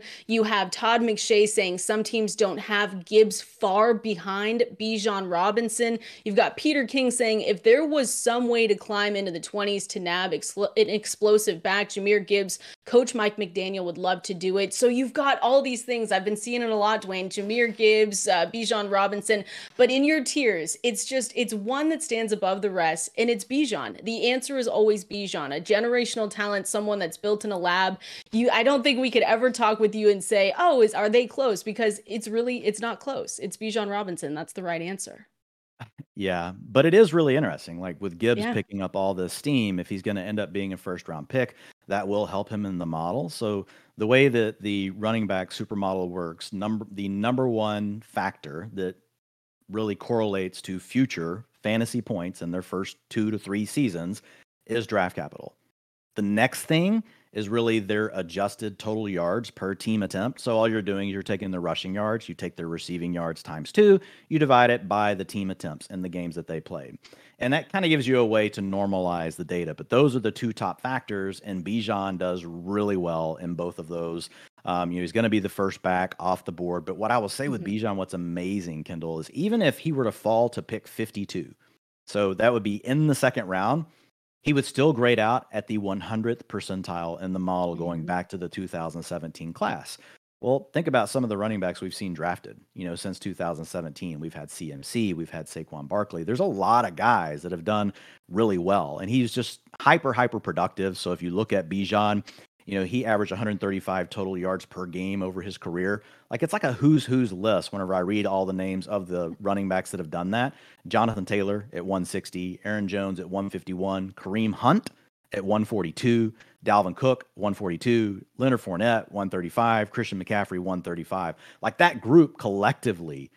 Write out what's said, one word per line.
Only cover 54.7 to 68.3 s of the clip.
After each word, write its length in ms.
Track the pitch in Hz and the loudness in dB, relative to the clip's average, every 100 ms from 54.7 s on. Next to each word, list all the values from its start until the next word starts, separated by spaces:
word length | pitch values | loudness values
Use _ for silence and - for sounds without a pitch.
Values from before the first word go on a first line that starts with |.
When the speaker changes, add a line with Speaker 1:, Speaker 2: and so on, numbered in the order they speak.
| 117 110 | -4 0
Speaker 2:
draft 300 | 104 90 - | 0 0 -2
capital. 380 | 73 - - - _ _ _ _ _ - | -10 -12 -16 -18 _ _ _ _ _ -4
The 60 | |
next 420 | 101 104 123 - | 0 4 2 2
thing 380 | - 160 185 220 - _ _ | 0 2 2 0 -2 _ _
is 160 | 107 101 | -8 -2
really 300 | 117 117 113 | 0 2 2
their 300 | 98 107 107 | 2 0 0
adjusted 640 | 95 87 90 101 - 107 95 | -4 -6 -2 -2 -2 -10 -8
total 320 | 107 110 104 | -6 -4 -2
yards 420 | 90 85 104 113 | -2 0 -2 -4
per 220 | - 95 | -6 -6
team 300 | 95 110 110 | -4 -2 0
attempt. 380 | 95 92 113 - | 0 -2 -4 -4
So 160 | 123 113 | 0 2
all 120 | 113 | 2
you're 140 | 110 | 2
doing 260 | 95 98 98 | -2 -2 -4
is 40 | |
you're 100 | 98 | -4
taking 300 | 95 95 95 | -4 -4 -4
the 80 | 90 | -4
rushing 340 | 85 80 92 | -2 -4 -4
yards, 340 | 101 107 110 - | -2 -2 -2 -6
you 60 | |
take 220 | 85 87 - | -10 -10 -8
their 100 | 82 | -8
receiving 460 | 82 - 87 87 | -8 -6 -6 -4
yards 280 | 87 82 80 | -4 -4 -6
times 300 | - 78 78 | -10 -12 -2
two, 300 | - 208 190 - - - | 4 8 6 4 -18 -4
you 120 | 156 | 0
divide 300 | 143 123 120 | 6 8 6
it 180 | 120 95 | 4 0
by 260 | 101 104 | 0 2
the 100 | 98 | 0
team 240 | 92 107 95 | -4 -4 -4
attempts 340 | 92 85 76 - | -6 -8 -10 -12
in 160 | 95 | -8
the 60 | 92 | -6
games 260 | 87 87 | -6 -8
that 140 | 82 80 | -8 -8
they 120 | 80 | -8
played. 380 | - 85 65 - - - - - | -8 -10 -12 -18 -20 -20 -20 -6
And 140 | 123 | 0
that 180 | 156 - | 0 0
kinda 180 | 196 175 | 0 2
gives 200 | 156 123 | 2 4
you 100 | 127 | 4
a 80 | |
way 220 | 113 | 4